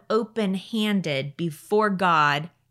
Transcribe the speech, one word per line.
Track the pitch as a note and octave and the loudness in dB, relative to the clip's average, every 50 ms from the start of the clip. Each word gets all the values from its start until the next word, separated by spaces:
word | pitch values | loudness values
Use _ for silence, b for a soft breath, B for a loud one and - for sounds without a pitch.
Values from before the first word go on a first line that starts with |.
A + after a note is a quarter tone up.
| - - | -4 -2
open-handed | A3 A3 A#3 G#3+ - A3+ G#3+ F#3+ F#3+ F#3+ - - - A3 G#3+ G#3+ G#3 G3 E3 D#3+ C#3+ C3+ C3+ C#3+ C#3 | -2 0 0 -2 -4 -2 -2 -2 -2 -4 -6 -6 -4 -2 0 0 0 0 0 -2 -2 -4 -4 -6 -6
before | - E3+ E3+ D3 - - - G#3 G#3 G#3+ G#3 | -6 -6 -6 -6 -8 -6 -2 0 2 2 2
God, | G3 F3+ G3 F3+ E3+ D#3+ D3 D3 C#3+ D3 D3+ F3 - _ _ _ | 0 0 2 2 4 4 4 4 2 0 -2 -6 -12 _ _ _